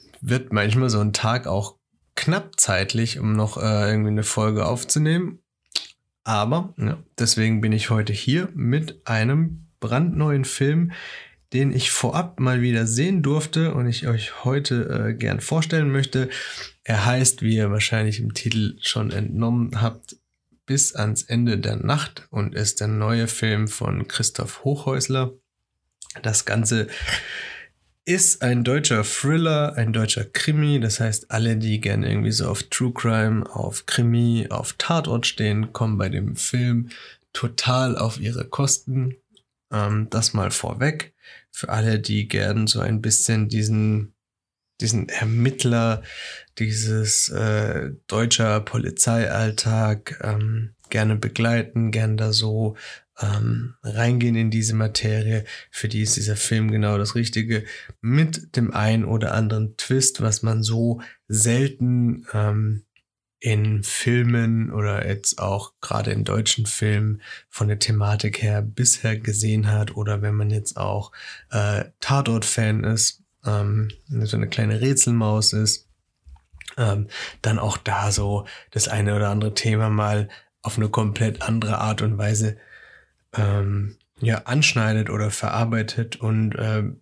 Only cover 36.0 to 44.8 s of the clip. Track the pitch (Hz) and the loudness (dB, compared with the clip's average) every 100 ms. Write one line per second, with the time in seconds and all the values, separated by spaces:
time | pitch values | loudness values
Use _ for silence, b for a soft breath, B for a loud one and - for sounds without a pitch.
36 | 95 95 101 - - 123 123 120 120 B | 0 -2 -4 -4 -2 0 2 0 -2 B
37 | B B _ - 120 - 127 127 131 - | B B _ -6 -6 -2 0 2 2 0
38 | 113 107 107 120 120 - 139 - - 131 | -2 -2 -4 -4 -6 -2 0 0 -2 -2
39 | 127 - _ _ _ _ - 107 104 107 | -2 -4 _ _ _ _ -6 -2 0 0
40 | 110 113 - 107 95 - - 107 143 156 | 0 0 0 0 0 -2 -4 -2 -2 -2
41 | - B B B B - - 110 110 107 | -8 B B B B -12 -4 0 2 0
42 | 107 104 104 104 98 107 110 110 90 110 | 0 -2 0 0 0 0 0 0 0 0
43 | 113 - - 110 107 110 107 107 107 107 | 2 2 2 2 2 0 2 2 2 2
44 | 104 _ _ _ _ _ _ - | -2 _ _ _ _ _ _ -6